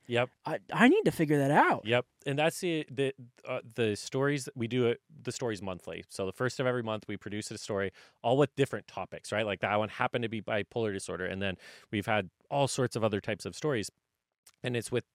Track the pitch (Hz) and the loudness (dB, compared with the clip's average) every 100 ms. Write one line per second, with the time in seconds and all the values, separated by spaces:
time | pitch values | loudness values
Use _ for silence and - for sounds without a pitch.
0 | - 117 123 _ 147 156 - 151 240 403 | -2 0 0 _ -6 -6 -2 6 6 6
1 | 254 - 151 147 139 160 339 131 104 120 | 4 2 2 4 4 6 6 4 2 0
2 | - _ - 139 160 - 180 160 151 131 | 0 _ -4 0 0 0 -2 -2 -4 -2
3 | 135 - 120 _ - 127 120 123 110 104 | -2 -4 -14 _ -10 -10 -6 0 0 0
4 | - 131 139 143 127 131 117 127 120 117 | -2 0 0 0 -4 -4 0 2 2 2
5 | _ - - - 123 101 98 87 - 85 | _ -14 -8 -4 -4 -4 -6 -8 -10 -12
6 | - - 95 - 127 - 127 123 113 107 | -10 -6 -4 -2 -2 0 0 0 -2 -4
7 | - 101 104 104 - 107 - 101 98 - | -6 -8 -6 -8 -8 -10 -4 -2 -2 -6
8 | - _ 117 135 143 - 135 110 - - | -20 _ 2 4 4 2 0 -2 -10 -10
9 | 90 82 - 104 107 95 101 104 107 - | -10 -10 -4 -2 0 0 2 2 0 -2
10 | 123 127 113 110 98 110 101 120 110 98 | -2 -2 -4 -4 -4 -4 -2 -4 -2 -4
11 | - 87 90 95 98 90 - - - 104 | -6 -6 -4 -2 -4 -4 -10 -20 -6 -4
12 | 101 107 92 _ - 143 135 - 123 120 | 0 0 0 _ -6 0 0 0 -2 2
13 | 107 101 - 101 98 - 156 123 92 - | 0 0 -2 -6 -6 -6 -2 -2 -4 -10
14 | _ _ _ _ - _ 123 120 - 123 | _ _ _ _ -20 _ -4 -4 -2 -4
15 | - | -4